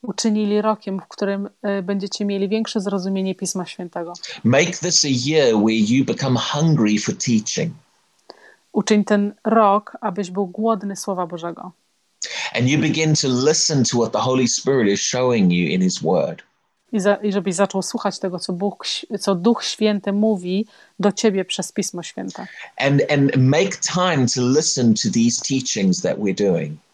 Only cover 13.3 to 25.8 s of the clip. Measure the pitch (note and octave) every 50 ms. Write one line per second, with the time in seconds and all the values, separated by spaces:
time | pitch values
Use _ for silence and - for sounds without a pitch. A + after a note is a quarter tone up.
13.3 | B2+ B2 B2+ C#3 - - - - D#3+ C#3 B2 - - A#2+ A#2 A2 - G#2+ A2 C3
14.3 | B2+ C3 C3 A#2 - - - B2+ C#3 C3+ A#2 G2+ G2+ G2+ - - - B2+ B2+ B2+
15.3 | B2 A2+ G2 F2+ F2 F2 F2 D2+ D#2 F#2 F#2 F#2 F2+ - - E2 F#2 E2+ D2 -
16.3 | E2 - - _ _ _ _ _ _ _ _ _ - G#3+ F3+ G3+ G3+ - G#3 G#3
17.3 | F#3+ G3+ F3+ G3 F3+ E3+ G3+ G3 - G3 F#3 - - - - G3+ F#3+ - - F#3+
18.3 | F3 F3 - - F#3+ F3 F#3+ G3+ F#3+ _ - - - - - _ A#3 G3 - -
19.3 | G3 F3 F3 A3+ A#3+ - - - - - G#3+ G#3+ G#3 G3+ - G#3 G3 G3+ G#3+ A3
20.3 | A3 F#3+ F3+ F3+ F#3 G3 A3 - _ - - _ _ _ F#3 G3+ F#3+ - - A3+
21.3 | F#3+ G3 F#3 - - - F#3+ - _ - G3 - - F3 F3 - - - F#3+ F#3+
22.3 | - - - F#3+ - - - - _ - B2+ C#3 C#3 C#3+ - - D3+ C#3+ C#3 C#3
23.3 | - C3 B2+ C3 C#3 D#3 F#3+ G3 - - - - - F3 F3+ F#3 E3+ C#3+ B2+ A2+
24.3 | - B2+ B2 B2 C3 D3 D#3+ - - - B2 A#2 G#2+ A2 - A2 F#2+ A#2+ A2+ A#2+
25.3 | A#2 - - - C3+ C3 B2 - - A2+